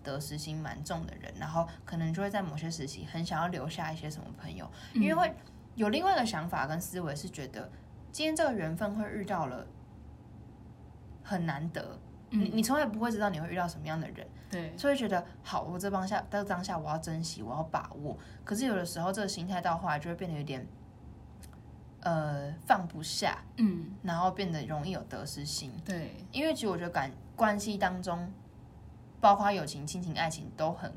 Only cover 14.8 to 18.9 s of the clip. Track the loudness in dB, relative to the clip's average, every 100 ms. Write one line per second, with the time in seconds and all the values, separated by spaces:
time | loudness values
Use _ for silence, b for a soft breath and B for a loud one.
14.8 | 4 6 4 2 0 B -4 -2 -2 -2
15.8 | 0 0 2 0 0 0 0 0 0 -2
16.8 | 0 -2 0 -2 -2 -4 -4 -2 0 -2
17.8 | -2 -6 -6 -6 B B -2 2 2 2
18.8 | 0